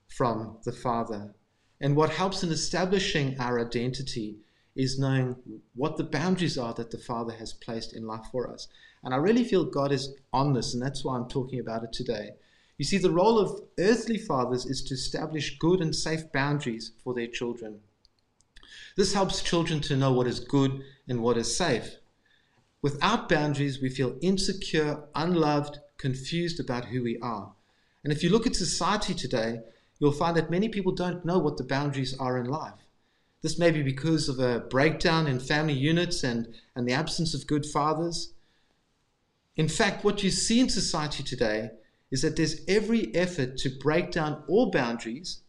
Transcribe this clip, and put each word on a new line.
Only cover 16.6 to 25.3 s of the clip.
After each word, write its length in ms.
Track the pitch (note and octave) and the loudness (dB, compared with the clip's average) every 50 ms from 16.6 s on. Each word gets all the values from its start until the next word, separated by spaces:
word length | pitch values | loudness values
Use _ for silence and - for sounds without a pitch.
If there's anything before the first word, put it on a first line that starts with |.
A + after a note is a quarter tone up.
| - B2 A2+ A2+ A2+ - - - - | -2 -4 -4 -6 -8 -14 -16 -12 -8
for 100 | B2+ B2+ | -6 -4
their 140 | B2 A#2 | -4 -4
children. 520 | A#2 - - B2+ A#2+ A#2+ A#2 A#2 G#2+ G#2+ G2+ _ _ _ _ _ _ _ _ _ _ _ _ _ _ _ - - - - - - - - | -6 -6 -6 -6 -6 -6 -8 -10 -12 -12 -14 _ _ _ _ _ _ _ _ _ _ _ _ _ _ _ -20 -20 -20 -20 -20 -20 -8 0
This 180 | - G3+ F#3+ - | 2 2 2 4
helps 300 | G3+ F#3+ F#3 - - - | 2 2 2 0 -2 0
children 380 | - F3 E3+ E3 E3 D#3+ D3 | 2 2 2 2 2 0 -2
to 160 | D3 - C#3+ | 0 0 2
know 140 | C3+ C3+ C3+ | 2 4 4
what 160 | C3 B2 B2 | 4 4 2
is 120 | B2 A2+ - | 2 0 -4
good 420 | - - - C#3 C#3 C#3 C3+ C3+ - - - _ _ | -4 2 4 4 4 4 2 -2 -10 -16 -20 _ _
and 140 | - B2 A#2+ | -4 -2 2
what 160 | A2+ A#2+ A#2+ | 2 2 2
is 180 | A#2 A2+ - - | 2 0 -2 0
safe. 420 | - - D#3+ B2 G#2+ - - - - _ _ _ _ _ _ _ _ _ _ _ _ _ _ _ _ | 0 2 2 2 0 0 -6 -14 -16 _ _ _ _ _ _ _ _ _ _ _ _ _ _ _ _
Without 480 | - C#3+ C3+ - E3 F#3+ A3 A3+ - - | -2 -2 0 2 2 2 2 0 2 2
boundaries, 520 | F3 D3+ D3+ D3+ C#3+ C3+ C#3+ C#3+ C3 C3+ | 2 2 2 0 0 0 -2 -2 -2 -4
we 80 | C3+ B2+ | -6 -4
feel 280 | C3 C#3+ C3+ A#2+ - - | -2 0 -2 -2 -2 0
insecure, 840 | D#3 F#3 G3 F#3+ - - F#3 - - - - D#3 D3+ D3 D3 - - - - | 0 0 2 2 0 0 -2 -4 -4 0 0 2 2 0 -2 -4 -8 -6 -4
unloved, 680 | C#3 D#3 F3 | -2 0 2